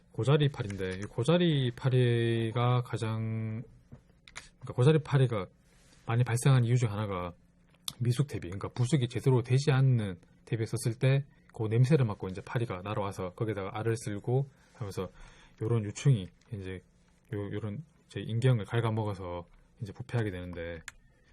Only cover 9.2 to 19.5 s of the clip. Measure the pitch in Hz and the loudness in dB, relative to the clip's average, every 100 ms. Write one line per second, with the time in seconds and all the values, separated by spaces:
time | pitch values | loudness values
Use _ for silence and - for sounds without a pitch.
9.2 | 135 127 117 127 143 131 135 120 104 87 | 2 2 2 0 2 4 4 4 0 -6
10.2 | - _ - 110 107 110 123 110 131 135 | -14 _ -8 -4 -2 -2 -2 0 2 2
11.2 | - _ _ - 107 113 127 156 117 98 | 0 _ _ -6 0 2 4 4 2 -2
12.2 | 95 92 - 123 117 92 98 107 101 95 | -8 -8 -6 -4 -4 -6 -6 -4 -4 -4
13.2 | 92 - 110 101 95 107 110 113 - 101 | -8 -4 -4 -4 -6 -4 -2 -2 -4 -6
14.2 | - 127 143 - _ - 101 92 92 - | -2 -2 -2 -8 _ -12 -10 -8 -8 -10
15.2 | - - - - 113 117 101 - 143 117 | -20 -20 -20 -8 -2 0 -2 0 2 2
16.2 | 90 - _ 104 95 92 - _ _ _ | -2 -14 _ -12 -10 -12 -14 _ _ _
17.2 | _ 104 101 104 104 101 - _ _ - | _ -8 -6 -6 -6 -8 -12 _ _ -10
18.2 | 101 117 131 120 98 117 117 110 107 92 | -4 0 2 2 0 0 0 0 -2 -4
19.2 | 90 87 87 | -6 -8 -10